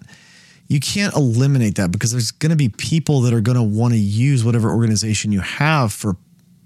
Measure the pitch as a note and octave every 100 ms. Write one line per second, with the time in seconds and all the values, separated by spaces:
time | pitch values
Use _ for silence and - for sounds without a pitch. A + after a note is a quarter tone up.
0 | - - - - - - - B2 - G#3
1 | G3+ E3 C3 A2+ C#3 C#3 A2 F#2+ F#2 G2+
2 | A2+ B2 A2+ - D#3 E3 B2 - - E3
3 | C3 C#3 A#2+ A#2 G#2+ B2 A2 G#2+ A#2+ A2+
4 | G2+ G#2+ C#3 C3 A2+ A#2 G#2+ G2+ A2+ G#2+
5 | A2 G#2 G#2+ G2+ F2 - D3 D#3 A2+ -
6 | G#2+ F2+ _ _ _ _